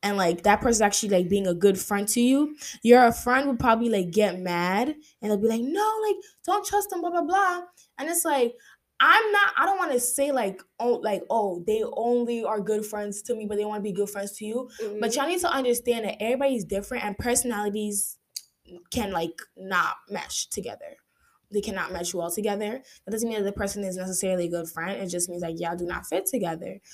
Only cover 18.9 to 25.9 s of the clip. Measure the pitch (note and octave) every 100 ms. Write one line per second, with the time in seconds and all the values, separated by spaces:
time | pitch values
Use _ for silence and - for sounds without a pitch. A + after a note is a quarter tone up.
18.9 | - - F3+ D4 - - - F#3+ F#3 E3
19.9 | - _ F#3+ - - - - F#3 G#2 -
20.9 | - _ _ _ _ _ G3+ G3+ F#3+ E3
21.9 | F3+ F3 F#3 E3+ E3+ G#3 G#3 G#3 B3+ -
22.9 | - - G#3+ A#3 A3 G3 G3+ G3+ G#3 F#3+
23.9 | F#3 F#3 F#3 F#3+ F#3 F3 E3+ E3 - E3+
24.9 | G3 F#3 F3+ F3 F3 E3+ E3 E3+ F3 F3